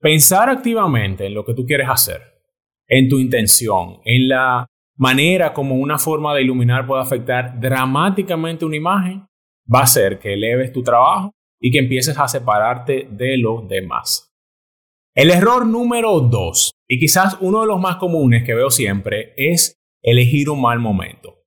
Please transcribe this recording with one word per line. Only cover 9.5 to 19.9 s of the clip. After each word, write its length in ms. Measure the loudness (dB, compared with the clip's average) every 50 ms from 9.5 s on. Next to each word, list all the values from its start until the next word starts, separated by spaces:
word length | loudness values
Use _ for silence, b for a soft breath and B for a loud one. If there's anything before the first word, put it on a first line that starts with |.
| _ _ _ 2 2
va 80 | 4
a 40 | 4
hacer 340 | 4 2 2 2 0 0 -4
que 160 | -8 -8 -6
eleves 400 | -4 -2 0 0 0 -2 -2 -4
tu 80 | -6 -2
trabajo 500 | 2 4 4 4 4 4 0 -2 -6 -12 _ _ _ _ _
y 120 | -2 0
que 80 | 2 2
empieces 400 | 0 0 -2 -2 -2 -2 -2 -2
a 100 | -2 -2
separarte 800 | -2 -6 -2 0 0 2 2 0 -2 -4 -4 -4 -4 -4 -4 -8
de 280 | -10 -6 -4 -2 0 0
los 280 | 0 -2 -2 -4 -6
demás. 640 | -6 -6 -6 -6 -4 -6 -6 -4 -4 -6 -6 _ _ _ _ _ _ _ _ _ _ _ _ _ _ _ _ _ _ _
El 160 | 2 4 4
error 340 | 4 4 4 4 2 2 2
número 560 | 0 -2 0 0 -2 -2 0 0 2 2 2
dos, 520 | 2 2 2 0 -2 -2 0 -2 -2 -2 -4 _ _
y 140 | _ -2 0
quizás 380 | 0 2 2 2 2 2 0 -2
uno 220 | -2 0 0 2 2
de 40 |
los 140 | 0 0 0
más 160 | 0 -2 -2
comunes 480 | -2 -2 -2 0 2 4 4 4 4 2
que 100 | 0 0
veo 140 | 0 0 0
siempre, 640 | 0 0 0 0 -2 -2 -4 -4 -6 -6 -6 -8 _ -4
es 360 | -2 0 0 0 0 -2 -4 _ _ _